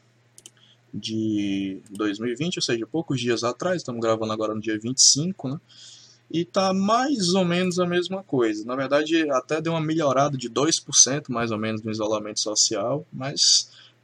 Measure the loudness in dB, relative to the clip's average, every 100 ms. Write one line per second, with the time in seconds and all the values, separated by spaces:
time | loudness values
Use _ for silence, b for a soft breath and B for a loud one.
0 | _ _ _ -20 -20 b b b _ -10
1 | -4 -2 0 0 0 0 -2 -6 -12 -2
2 | -2 0 -4 -2 -2 -2 -2 -2 -2 -4
3 | -2 -2 0 0 0 -2 -2 -2 -4 -2
4 | 0 2 0 -2 -2 -2 -4 -4 -2 2
5 | 2 2 -4 -4 -8 -8 B B B B
6 | B B _ -4 -2 0 0 2 2 2
7 | 2 0 2 2 2 2 0 0 2 0
8 | 0 -6 -2 2 2 0 -4 -4 2 2
9 | 4 2 2 0 0 -2 0 -2 0 0
10 | 2 4 2 0 -4 0 2 0 2 4
11 | 4 2 -4 -4 -2 -2 -2 -4 -4 -2
12 | -2 -2 -2 -4 -2 0 0 0 -2 -2
13 | -6 -10 -8 2 4 4 2 B B B